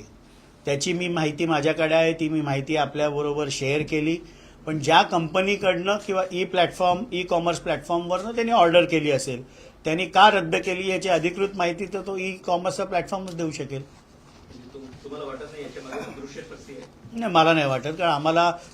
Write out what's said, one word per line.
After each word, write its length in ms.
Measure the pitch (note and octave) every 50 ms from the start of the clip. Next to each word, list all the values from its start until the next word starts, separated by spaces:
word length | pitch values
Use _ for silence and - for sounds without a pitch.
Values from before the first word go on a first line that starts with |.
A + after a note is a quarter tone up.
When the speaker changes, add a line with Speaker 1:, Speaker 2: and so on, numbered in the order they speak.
| G#2 - - - - - - - - - - - -
Speaker 1:
त्याची 280 | - C#3+ C#3 - F3+ F3
मी 140 | F3 F3+ F3+
माहिती 380 | F3 E3 D#3+ D3+ D3 D3+ E3+
माझ्याकडे 500 | E3 E3 D3 C#3 D#3 D#3 D#3 D#3+ D#3 D#3
आहे, 180 | E3 E3 D#3+ E3
ती 160 | E3 E3 D#3
मी 120 | D#3 D#3
माहिती 340 | D3 D3 C#3 C#3 C3+ C3+ D#3
आपल्याबरोबर 720 | D3+ C#3+ C3 C#3+ D3 D3 D3+ D3 C#3+ D3 D3 C#3+ D3 D3+ C#3+
शेअर 300 | C#3 - C#3 C3 C#3 D3+ D3 C#3
केली. 280 | D#3 D#3 D3+ D#3 E3 E3+ - - - - - - - - -
पण 140 | - D#3 D#3
ज्या 220 | C3+ B2+ D#3+ F3
कंपनीकडनं 960 | G3+ - G3 F3 E3 D#3 D#3+ F#3+ F#3+ G3 G3+ G3 G3+ F#3+ F3+ E3+ F3 F#3+ G3+ G#3+ G#3
किंवा 180 | - G3 F#3 F#3 F#3
ई 120 | - F3 F#3+
प्लॅटफॉर्म, 600 | F#3 G3 F3+ E3+ D#3+ - - F#3 F3+ F3+ F3+ A3+ -
ई 120 | - F3 F3+
कॉमर्स 360 | F3 F#3 E3+ E3+ F3 E3+ -
प्लॅटफॉर्मवरनं 720 | - F3 D#3 D3 C#3+ - F3 E3+ F3 F3 F3+ F3+ F#3+ A3+
त्यांनी 200 | A#3 A#3+ A3+ A3+
ऑर्डर 340 | A#3 A3+ F3 E3+ E3 F3 F3
केली 260 | - E3 D#3+ D3+ D3
असेल, 320 | C#3+ B2+ - C#3 B2+ B2 C3 - - - - - - - -
त्यांनी 200 | D#3+ D#3+ E3+ F#3
का 240 | E3 E3 F#3 G3 G#3+
रद्द 260 | G#3 G3 E3+ D#3+ E3+
केली 340 | F#3 E3 F#3+ F#3 F3+ F#3+ F#3+
याची 200 | F#3 F3+ E3+ F#3+
अधिकृत 400 | F3 D#3+ D#3 F3 F3 G3 G3 F#3+ G3
माहिती 300 | G3 F3+ E3+ F3 E3 G3+
तर 160 | F3 G3+ G3
तो 160 | F3+ G3 G3 F#3
ई 140 | F#3 F#3+
कॉमर्सचा 520 | F#3 F#3 - - F3+ F3 F3+ F#3 F3+ - G3
प्लॅटफॉर्मच 520 | F#3 F#3 F3 E3 - G3+ F#3+ F#3+ F#3 E3+
देऊ 160 | E3 E3+ D#3+
शकेल. 300 | D3 - C#3+ C3 C#3 C3
Speaker 2:
म्हणजे 920 | C#3 - - - - _ - - - - - - - - - - B2 B2 -
तुम-, 300 | C#3 - B2+ - - -
तुम्हाला 220 | - - - -
वाटत 180 | - - - - -
नाही 120 | D#3 D3+ C#3+
याच्या 200 | - - - -
मागे 380 | C3 - - - - - -
दृश्य 200 | - C3+ - -
शक्ती 320 | - - - - - - C#3
आहे? 460 | - - - - - - - - A#3
Speaker 1:
नाही, 120 | A#3 A3
मला 220 | F3 E3 D#3+ D#3+ E3
नाही 120 | D#3+ D3
वाटत, 220 | C3+ C3 B2+ A#2 C#3+
कारण 240 | D#3+ E3 F3+ E3+
आम्हाला 420 | D#3 C#3+ D3 D#3 E3 E3 E3+ F3 E3+ - - -